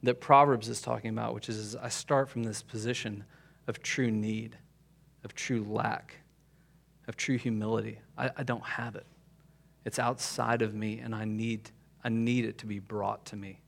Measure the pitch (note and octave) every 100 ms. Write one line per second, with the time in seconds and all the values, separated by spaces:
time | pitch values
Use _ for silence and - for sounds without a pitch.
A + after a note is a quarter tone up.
0 | B2 B2 - C#3 C#3+ B2 A2 A#2 - A#2
1 | A2+ A2 A2+ A#2 - A2 G#2+ A2+ B2 -
2 | - C#3+ C3+ B2+ A2+ G#2 - A2+ A2+ B2
3 | A2 G2+ G2+ - - - - A2+ - -
4 | B2 G#2+ G#2+ A2 A2+ - - _ _ -
5 | - _ - - - A#2+ G#2 A2 A2+ -
6 | - - - _ _ _ _ - _ _
7 | - - - B2+ B2 A2+ G#2+ A2 G#2+ G#2+
8 | - - B2+ - B2+ A#2+ - - A#2 G#2
9 | - - - - - - - _ - -
10 | A#2+ B2+ - - A#2 A#2 A2+ G#2+ A2 A2
11 | A#2+ A2 G#2+ G#2+ A2+ A2+ - - - -
12 | B2 A2+ A#2 B2 A2+ G#2 A2 G2+ G2 G#2+
13 | G2 G#2+ - G#2 G2 G2